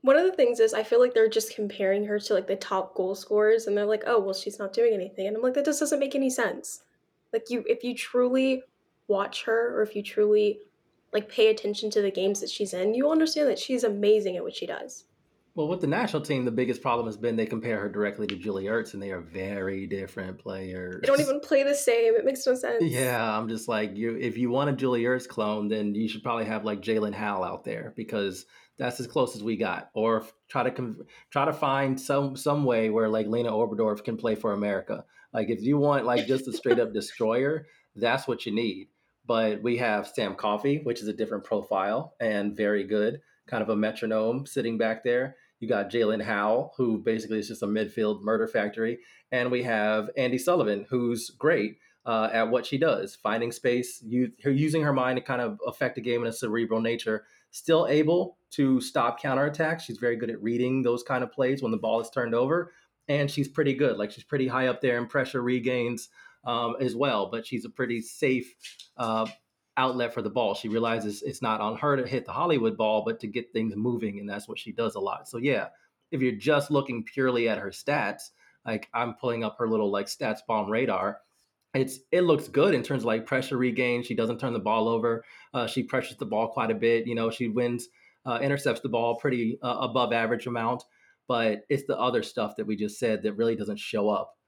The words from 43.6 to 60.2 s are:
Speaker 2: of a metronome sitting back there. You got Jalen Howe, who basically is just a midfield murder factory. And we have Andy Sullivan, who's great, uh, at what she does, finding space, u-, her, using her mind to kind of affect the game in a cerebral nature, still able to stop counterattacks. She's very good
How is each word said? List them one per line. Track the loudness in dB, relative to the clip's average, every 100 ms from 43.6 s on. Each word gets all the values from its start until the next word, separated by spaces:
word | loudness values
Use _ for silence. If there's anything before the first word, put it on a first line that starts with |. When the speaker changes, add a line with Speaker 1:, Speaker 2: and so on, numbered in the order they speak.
Speaker 2:
of | 0
a | 0
metronome | 0 -2 -2 0 0 -2 -4
sitting | -4 -2 0
back | 0 0
there. | 0 0 0 -8 _ _
You | -2
got | 0 0
Jalen | 2 2 2
Howe, | 0 0 2 2 0 -2
who | 0 2
basically | 0 -2 -2 -4
is | -4
just | -6
a | -2
midfield | 0 -2 0 0 0
murder | 0 0 2
factory. | 0 -2 -2 -4 -4 -10 -20 _
And | -2 0
we | 0
have | 0 0 2 2 0
Andy | -2 0 0
Sullivan, | 2 2 2 0 -2
who's | -2 0 -2 -6
great, | -2 2 2 0 -6 _ _
uh, | -2 0 2
at | 2 2
what | 2 0
she | 0
does, | 2 2 -2
finding | -4 -2 0 -2
space, | -2 0 0 -2 -8
u-, | -4 0 0 0
her, | 0
using | 2 2 2
her | 2
mind | 2 2 0
to |
kind | -2 -2
of | -2 -4 -8
affect | -2 -4
the | -2
game | -2 0
in | -2
a |
cerebral | -4 -2 0 0 0
nature, | 0 -2 -2 -4 -4 _ _
still | -14 2 4 6
able | 4 4 2 0 -6 _
to | 0 4 4
stop | 2 0 0 0
counterattacks. | -2 0 0 0 -2 -2
She's | -6 -4
very | -2
good | 0